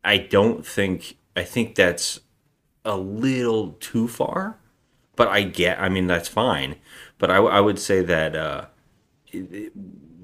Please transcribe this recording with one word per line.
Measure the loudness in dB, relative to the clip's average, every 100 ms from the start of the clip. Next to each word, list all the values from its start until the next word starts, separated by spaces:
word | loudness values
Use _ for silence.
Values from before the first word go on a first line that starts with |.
I | 2 0
don't | 4 4 4 0
think, | -6 -2 -2 -2 -8 -20 _ -8
I |
think | -4 -4 -2
that's | 2 2 2 -6 -8 _ _ _ _ _ _
a | -6 -6
little | -6 -2 -2 0 0 0 -2 -10
too | -6 -2 -2
far, | -2 -4 -4 -8 -12 _ _ _ _ _ 0
but | 2
I | 2
get, | 0 0 0 0
I | 0
mean, | 0 2
that's | 0 0
fine. | -2 0 0 -4 -8 _ -20 -20 _
But | 2
I, | 4
I | 6 6
would | 4 0
say | 0 0
that, | 2 2 0 -2
uh, | -6 -6 -12 _ _ _ _ _ _
it, | -14 -12
it, | -14 -14 -16 -18 -20 -20 -20